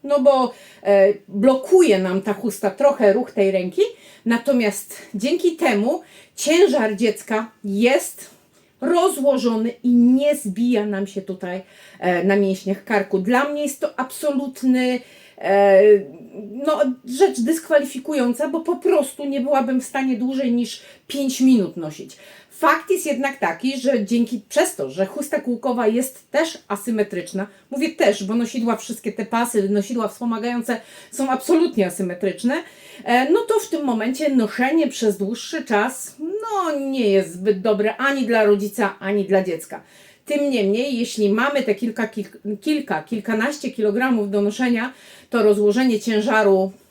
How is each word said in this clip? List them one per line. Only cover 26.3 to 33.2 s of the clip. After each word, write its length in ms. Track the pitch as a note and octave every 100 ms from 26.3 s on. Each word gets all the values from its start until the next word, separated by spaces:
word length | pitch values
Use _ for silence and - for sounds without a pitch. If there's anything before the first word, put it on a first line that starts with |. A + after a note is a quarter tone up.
też 320 | C#4 D#4+ - _
asymetryczna, 800 | G3+ - A3 G#3 F#3 F3 F#3+ G3+ - _
mówię 200 | C4+ D#4+
też, 340 | - C4 G#3
bo 120 | G3 A#3
nosidła, 420 | A#3 B3+ A3+ A#3
wszystkie 340 | - A3+ A3
te 140 | G#3 G#3+
pasy, 440 | A3+ A#3+ G#3+ G3
nosidła 380 | G3+ G3 A#3 G#3
wspomagające 760 | - A#3 A3+ A#3 A#3+ A#3 A#3+ - - -
są 180 | - C4+
absolutnie 580 | C4 - E4 E4 - F3+
asymetryczne, 760 | - F#3 F3+ G3 F3+ A#3+ D4+ E4+ - - -
e, 280 | - A#3+